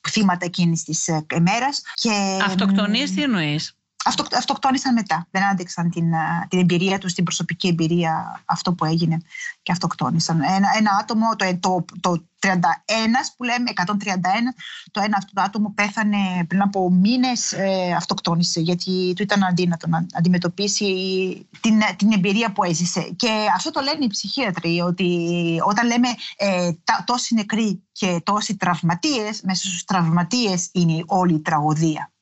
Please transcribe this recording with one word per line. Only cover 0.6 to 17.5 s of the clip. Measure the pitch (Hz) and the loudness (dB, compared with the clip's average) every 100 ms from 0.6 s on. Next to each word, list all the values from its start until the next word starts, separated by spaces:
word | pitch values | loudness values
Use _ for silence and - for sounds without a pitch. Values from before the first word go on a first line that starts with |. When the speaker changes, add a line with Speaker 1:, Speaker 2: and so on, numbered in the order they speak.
| 175 165 | 0 0
Speaker 1:
της, | - 151 - | -4 -4 -2
ε, | 160 156 170 | -2 -2 0
ημέρας. | 170 226 262 285 - | 2 2 -2 -4 -8
Και, | - 240 208 196 190 202 | -4 -2 0 0 0 0
Speaker 2:
Αυτοκτονίες, | 190 196 196 202 226 285 | 2 2 2 2 0 0
Speaker 1:
μ, | - | 0
Speaker 2:
τι | |
εννοείς; | 294 208 151 151 - _ _ _ - | 0 0 0 -2 -6 _ _ _ -2
Speaker 1:
αυτοκ-, | 247 - 247 | -2 -2 -4
αυτοκτόνησαν | 247 - 277 262 277 | -2 -2 0 0 2
μετά. | 233 202 160 170 | 0 0 -4 -2
Δεν | 185 | 0
άντεξαν | 196 190 180 - 170 | 0 0 -4 -2 -2
την, | 170 165 | 0 0
ε, | 165 160 170 - | 0 0 -4 0
την | 185 | 2
εμπειρία | 180 170 190 190 | 4 4 2 0
τους, | 190 | -4
την | 175 | -2
προσωπική | 170 - 170 170 185 | -2 -2 -4 -2 0
εμπειρία, | 165 160 175 165 160 - - - | 2 2 2 0 -2 -6 -12 -4
αυτό | 170 - | -2 -2
που | 175 160 | -2 0
έγινε, | 165 165 165 - - - - | 0 0 -2 -6 -12 -12 -12
και | - | -6
αυτοκτόνησαν. | 175 175 - 127 165 - 165 | -4 -2 -4 -2 -2 0 0
Ένα, | - 190 196 214 | 0 2 2 2
ένα | 214 196 | 2 2
άτομο, | - 220 226 220 | 0 0 0 0
το, | 190 180 | -2 0
το, | 185 180 165 - | 0 0 -4 -4
το | 185 170 - _ | -2 -2 -4 _
τριάντα | 196 185 170 - - | 0 2 2 0 -2
ένας | 220 220 247 277 _ | 0 2 0 -2 _
που | |
λέμε, | 240 240 247 | -4 -2 -2
εκατόν | 196 180 208 | -2 -2 -2
τριάντα | 214 185 180 208 | -2 -2 0 0
ένα, | 240 247 - - - | -2 -6 -16 -18 -8
το | 214 | -4
ένα | 208 202 | 0 -2
αυτό | 190 | -2
το | 196 | -2
άτομο | 196 208 208 208 | -2 0 -2 0
πέθανε | 208 220 208 202 190 180 170 | -2 0 0 2 0 0 0
πριν | 185 | 2
από | 202 196 180 | 2 2 4
μήνες, | 180 202 254 254 240 - | 4 4 4 2 0 -4